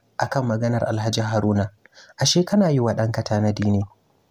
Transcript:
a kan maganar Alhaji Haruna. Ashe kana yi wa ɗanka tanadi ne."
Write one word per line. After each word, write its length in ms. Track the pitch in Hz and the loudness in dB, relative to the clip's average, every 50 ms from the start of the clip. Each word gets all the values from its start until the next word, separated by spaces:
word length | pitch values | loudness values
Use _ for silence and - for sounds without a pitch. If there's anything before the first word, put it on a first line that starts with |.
| _ _ _ | _ _ _
a 80 | - - | -6 -4
kan 180 | - - 139 127 | -2 -2 -2 0
maganar 380 | 120 110 110 120 117 120 117 110 113 | 0 -2 0 0 0 -2 -2 -2 -2
Alhaji 320 | 113 107 107 113 107 120 | -2 -2 -2 -2 -2 -2
Haruna. 480 | 113 110 113 107 104 104 104 101 98 101 - _ _ _ _ - - - - | -2 -2 -2 0 0 2 0 0 0 -2 -6 _ _ _ _ -20 -20 -14 -6
Ashe 260 | - 135 - - 175 175 | -2 0 0 2 2 0
kana 260 | - - 208 196 170 | 2 2 2 2 4
yi 100 | 147 131 | 2 2
wa 140 | 120 117 104 | 2 0 0
ɗanka 300 | 107 110 113 113 - 110 | 0 -2 -2 -2 -4 -2
tanadi 460 | - 110 104 107 104 104 104 104 104 | -2 0 0 2 0 0 0 0 0
ne." 100 | 101 101 101 - _ _ _ _ _ _ _ _ | 2 0 0 -4 _ _ _ _ _ _ _ _